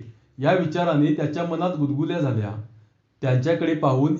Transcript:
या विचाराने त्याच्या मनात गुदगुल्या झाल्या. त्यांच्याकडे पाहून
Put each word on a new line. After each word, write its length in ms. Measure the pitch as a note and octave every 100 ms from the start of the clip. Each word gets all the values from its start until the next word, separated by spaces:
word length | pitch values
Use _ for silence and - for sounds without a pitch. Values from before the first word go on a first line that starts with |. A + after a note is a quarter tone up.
| - - _ -
या 160 | C#3
विचाराने 600 | F#3 D#3+ F3+ F3 D3 D3+
त्याच्या 340 | D3+ D3+ D#3 E3+
मनात 240 | E3 F3+ D#3
गुदगुल्या 400 | C#3 C3+ D#3 E3+
झाल्या. 420 | C#3 G#2+ G2+ G#2+ - - - _ _ _
त्यांच्याकडे 540 | C3 B2+ C#3 E3 E3 D#3
पाहून 400 | D3 C3 D3 D3+